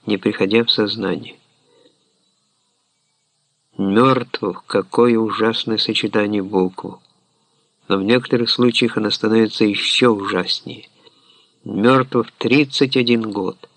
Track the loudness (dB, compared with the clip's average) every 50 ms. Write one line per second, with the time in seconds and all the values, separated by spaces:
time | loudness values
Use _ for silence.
0 | _ -4 -4 -2 -2 -4 0 0 0 2 2 2 2 2 0 0 0 -2 -2 -6
1 | -4 -4 -4 -4 -8 -14 -20 _ _ _ _ _ _ _ _ _ _ _ _ _
2 | _ _ _ _ _ _ _ _ _ _ _ _ _ _ _ _ _ _ _ _
3 | _ _ _ _ _ _ _ _ _ _ _ _ _ _ _ -4 -2 0 4 4
4 | 4 4 4 2 -2 -6 -8 -6 -6 -6 -6 -6 _ _ -2 -2 -2 _ 2 2
5 | 4 4 4 2 0 -2 -2 -2 -2 -2 -2 -2 -4 -4 -4 -4 -2 -2 -2 -2
6 | -4 -2 -2 -2 -2 0 -2 -4 -4 -2 0 0 0 0 -2 -8 -14 -14 -14 -16
7 | _ _ _ _ _ _ _ _ _ _ _ _ _ _ _ _ _ _ -2 0
8 | 2 2 2 2 2 0 0 0 0 0 0 2 2 2 2 2 0 0 0 -2
9 | -2 -2 -4 -2 0 2 4 4 2 2 2 0 0 0 0 -2 -2 -2 0 2
10 | 4 2 2 2 -2 -4 -4 -4 -4 -4 -6 -8 _ -14 -16 -16 -20 _ _ _
11 | _ -20 _ _ _ _ _ _ _ _ _ _ _ -8 -4 0 2 4 4 4
12 | 2 0 -2 -2 -2 -2 _ _ -2 2 2 2 2 0 0 0 0 2 2 0
13 | 2 2 0 0 0 -4 -4 -4 -6 -6 -8 _ -20 _ _